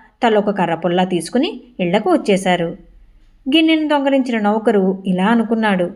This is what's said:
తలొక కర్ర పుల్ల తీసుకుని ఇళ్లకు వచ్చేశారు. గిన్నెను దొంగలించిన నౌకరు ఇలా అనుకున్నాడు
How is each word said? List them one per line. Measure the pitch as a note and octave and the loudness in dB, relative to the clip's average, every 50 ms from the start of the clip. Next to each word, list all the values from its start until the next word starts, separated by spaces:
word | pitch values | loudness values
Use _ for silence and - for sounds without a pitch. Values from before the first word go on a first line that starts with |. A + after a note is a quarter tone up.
| - _ _ - | -20 _ _ -2
తలొక | B3+ A3+ G#3+ G#3 G#3 G#3 | 0 2 2 2 0 0
కర్ర | G3+ G3 F3+ E3 E3 | -2 -2 -2 -2 -2
పుల్ల | E3 E3+ F3+ F3 F#3 F3+ | -2 -2 -2 0 0 0
తీసుకుని | F#3 F#3 E3 D#3+ - - B3 D#4 G4+ - - - - _ - | 0 -2 -4 -4 -2 -2 -2 -2 -2 -4 -10 -16 -14 _ -6
ఇళ్లకు | F#3 E3+ F3+ G#3+ - F#4 | -2 -2 0 0 0 0
వచ్చేశారు. | E4+ C#4 - - G3 F3+ F#3+ F#3 F3+ F3 E3+ E3+ - - - - - - - - - - _ _ _ _ - C4+ | 0 0 0 0 0 0 0 0 0 0 -2 -4 -6 -10 -16 -20 -20 -20 -20 -20 -20 -20 _ _ _ _ -4 0
గిన్నెను | C4+ E4 D#4+ D#4+ D#4+ D#4 D#4 D4 | 2 2 4 4 2 2 0 0
దొంగలించిన | D4 C#4+ C4+ C#4 C4+ C4+ B3 C4 A#3 A3 | 0 0 2 2 2 2 0 0 -2 0
నౌకరు | G#3 G3+ G#3+ A3 G#3+ A#3+ G#3+ G3+ F#3 F#3+ G3 - - | 0 0 0 0 2 2 2 2 2 0 -2 -2 -2
ఇలా | F#3+ F3+ F3+ F#3 | -2 -2 0 2
అనుకున్నాడు | G#3+ A#3+ A3+ A3 A3 A#3 A3+ A3 G#3+ G3 F3+ F3 F3 - | 2 2 2 0 0 -2 0 0 0 0 0 -2 -4 -6